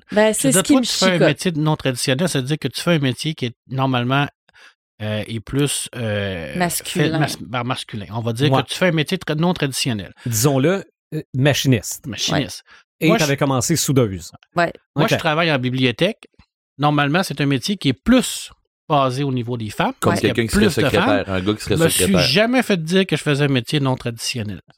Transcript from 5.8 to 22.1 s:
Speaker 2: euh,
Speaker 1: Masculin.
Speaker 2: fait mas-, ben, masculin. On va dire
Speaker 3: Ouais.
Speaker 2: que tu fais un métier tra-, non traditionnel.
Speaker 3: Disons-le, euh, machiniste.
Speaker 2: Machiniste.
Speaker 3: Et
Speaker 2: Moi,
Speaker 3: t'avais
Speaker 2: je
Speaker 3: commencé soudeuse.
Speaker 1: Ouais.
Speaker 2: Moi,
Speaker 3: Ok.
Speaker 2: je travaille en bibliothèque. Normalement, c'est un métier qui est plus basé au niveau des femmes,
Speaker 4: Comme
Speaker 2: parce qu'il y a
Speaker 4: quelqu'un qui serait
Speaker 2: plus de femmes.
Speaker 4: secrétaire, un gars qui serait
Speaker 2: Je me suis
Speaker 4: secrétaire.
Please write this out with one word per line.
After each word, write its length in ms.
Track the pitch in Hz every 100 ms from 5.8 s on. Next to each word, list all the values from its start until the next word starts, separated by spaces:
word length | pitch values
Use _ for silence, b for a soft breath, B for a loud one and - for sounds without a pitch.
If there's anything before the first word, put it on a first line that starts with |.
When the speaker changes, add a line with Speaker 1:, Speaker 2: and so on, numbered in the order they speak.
| - 127
Speaker 2:
euh, 600 | 113 104 98 92 78 180
Speaker 1:
Masculin. 460 | 175 - - 180 151
Speaker 2:
fait 80 | 160
mas-, 180 | 139 -
ben, 240 | - 123
masculin. 440 | 120 127 - 113 98
On 80 | 110
va 120 | 113
dire 180 | 113 143
Speaker 3:
Ouais. 120 | 131
Speaker 2:
que 40 | 127
tu 60 | -
fais 120 | 180
un 40 |
métier 260 | 160 147 185
tra-, 180 | - 151
non 140 | 170
traditionnel. 600 | 175 143 131 143 110 85 - -
Speaker 3:
Disons-le, 600 | 113 135 135 139 196 - _ _
euh, 80 | 156 - 127
machiniste. 720 | 143 127 143 123 - - 143
Speaker 2:
Machiniste. 560 | 101 - 196 131 - - b b -
Speaker 3:
Et 100 | 160
Speaker 2:
Moi, 80 | 220
Speaker 3:
t'avais 140 | 151 139
Speaker 2:
je 20 |
Speaker 3:
commencé 360 | 143 131 - 165
soudeuse. 560 | - 120 117 95 - - _ -
Speaker 1:
Ouais. 180 | 170 - _ -
Speaker 2:
Moi, 100 | 220
Speaker 3:
Ok. 60 |
Speaker 2:
je 40 | 123
travaille 340 | 165 156 170
en 80 | 143
bibliothèque. 680 | 127 127 127 117 180 - - _ _ _ _ -
Normalement, 420 | 147 147 143 165
c'est 180 | 185 143
un 40 | 143
métier 320 | 135 - 202
qui 120 | 139
est 40 |
plus 560 | 127 - 254 - - - - _ _ -
basé 340 | 147 135 127
au 100 | 143
niveau 240 | 127 117 120
des 120 | 107
femmes, 220 | - 190 269
Speaker 4:
Comme 120 | 117
Speaker 2:
parce 100 | 104
qu'il 80 | 110
y 20 |
a 20 |
Speaker 4:
quelqu'un 140 | 120 113
qui 240 | 196 208
serait 120 | 151
Speaker 2:
plus 0 |
de 60 | 139
femmes. 20 | 107 -
Speaker 4:
secrétaire, 240 | 104 92
un 80 | 95
gars 120 | 90
qui 80 | 107
serait 140 | - -
Speaker 2:
Je 80 |
me 60 | 165
suis 140 | -
Speaker 4:
secrétaire. 180 | -